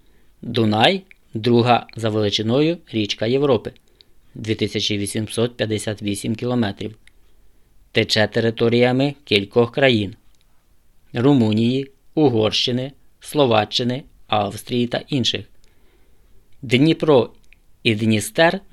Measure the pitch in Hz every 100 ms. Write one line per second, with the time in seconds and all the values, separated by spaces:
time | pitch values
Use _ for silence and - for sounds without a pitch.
0 | _ _ _ _ - 117 107 107 143 190
1 | - _ _ 113 117 120 120 117 - 113
2 | 110 107 104 104 110 131 156 175 _ 113
3 | 101 - 110 135 143 113 117 - _ _
4 | _ - _ 131 110 107 107 107 - 101
5 | 101 113 107 - 120 - 110 104 110 104
6 | 104 98 120 107 123 123 110 101 107 -
7 | - _ _ - - _ _ _ _ 117
8 | 107 113 104 117 113 113 117 120 123 127
9 | 143 139 - 101 98 120 117 - 135 110
10 | 98 - - _ _ _ _ _ _ _
11 | _ 123 131 139 110 107 117 131 135 _
12 | _ 160 143 110 107 - - 123 135 -
13 | - _ - 151 127 110 104 - 120 131
14 | - _ - 107 101 110 - 123 120 -
15 | - 143 107 101 - - - _ - _
16 | _ - _ - _ - 123 131 160 160
17 | 156 131 - - - - _ _ 120 104
18 | 110 107 - - 165 196 -